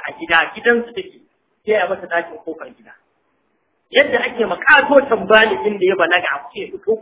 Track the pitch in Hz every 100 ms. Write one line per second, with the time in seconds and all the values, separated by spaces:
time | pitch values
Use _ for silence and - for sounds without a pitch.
0 | 147 139 170 165 151 220 240 233 233 -
1 | - - _ _ _ _ - 214 185 185
2 | 170 170 170 - - 156 127 - 107 -
3 | _ _ _ _ _ _ _ _ _ 254
4 | 294 247 - - 196 180 - 294 269 277
5 | 269 214 190 214 220 190 208 202 180 190
6 | 165 175 175 143 - 208 170 - - 220